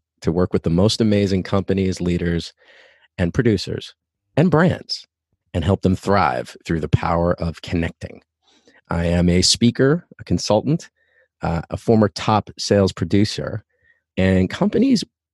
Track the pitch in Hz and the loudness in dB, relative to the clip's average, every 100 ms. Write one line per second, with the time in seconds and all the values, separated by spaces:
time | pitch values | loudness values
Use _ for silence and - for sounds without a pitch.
0 | _ _ - 85 90 92 - 85 107 - | _ _ -4 -2 -2 -2 0 2 2 2
1 | 110 101 101 95 - 98 90 95 95 90 | 0 2 0 -2 -2 -2 0 0 -2 -2
2 | 87 87 87 85 - - _ _ _ _ | -2 -2 -2 -4 -6 -14 _ _ _ _
3 | _ - 87 - 117 104 - 82 - - | _ -4 -2 0 0 0 -2 -10 -12 -20
4 | _ _ _ - 175 151 143 - - - | _ _ _ 0 2 4 2 0 -8 -14
5 | - _ _ _ _ 90 80 95 92 92 | -16 _ _ _ _ -4 0 0 0 -2
6 | - 98 78 62 58 - - 82 76 - | 0 2 2 -2 -8 -12 -6 -4 0 0
7 | 82 85 85 87 82 78 - 87 85 - | 0 0 0 0 -4 -8 -6 -4 -4 -8
8 | - - _ _ _ _ _ _ _ 85 | -16 -18 _ _ _ _ _ _ _ -4
9 | 85 87 87 90 92 110 120 - 135 170 | 0 2 2 2 2 2 2 2 2 0
10 | - - - - - 107 - 165 - _ | -4 -18 -4 -4 0 0 0 -4 -6 _
11 | _ _ _ _ - 82 - 92 - 113 | _ _ _ _ -6 -4 -6 -4 2 4
12 | 104 - - 107 - - - 101 95 - | 4 0 0 0 0 -8 0 2 2 0
13 | 85 101 107 - 71 - - _ _ _ | -2 2 0 -2 -8 -10 -14 _ _ _
14 | _ - 190 190 185 - 202 - 269 240 | _ -2 2 2 2 0 -2 2 2 2
15 | - _ _ | -2 _ _